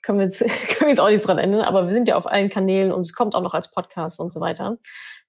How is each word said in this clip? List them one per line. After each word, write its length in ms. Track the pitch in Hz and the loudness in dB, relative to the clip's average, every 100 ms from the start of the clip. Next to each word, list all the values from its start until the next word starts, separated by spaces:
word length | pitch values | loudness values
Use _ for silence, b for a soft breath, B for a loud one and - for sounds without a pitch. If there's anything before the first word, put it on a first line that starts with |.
können 180 | - 202 | 0 0
wir 40 | |
jetzt, 160 | 190 - | 2 2
<laughs> 280 | 233 - - | 0 -2 -4
können 140 | - | 0
wir 80 | 302 | 4
jetzt 100 | 277 | 4
auch 100 | 202 | 4
nichts 160 | 208 208 | 4 2
dran 140 | 175 | 2
ändern, 220 | 185 208 | 2 2
aber 260 | 208 190 180 | 2 2 2
wir 60 | |
sind 140 | 214 226 | 2 2
ja 80 | 190 | 0
auf 120 | 180 | 0
allen 220 | 202 196 | 0 0
Kanälen 420 | 202 190 190 190 | 0 0 2 2
und 100 | 180 | 0
es 120 | 170 | -4
kommt 220 | - 214 180 | -2 -2 0
auch 60 | |
noch 120 | 175 | -2
als 180 | 160 - | -4 -6
Podcast 480 | - - - 165 - | -8 -8 -8 -8 -8
und 120 | 170 | -10
so 80 | 160 | -6
weiter. 380 | 170 - 196 233 B B B B | -6 -6 -6 -8 B B B B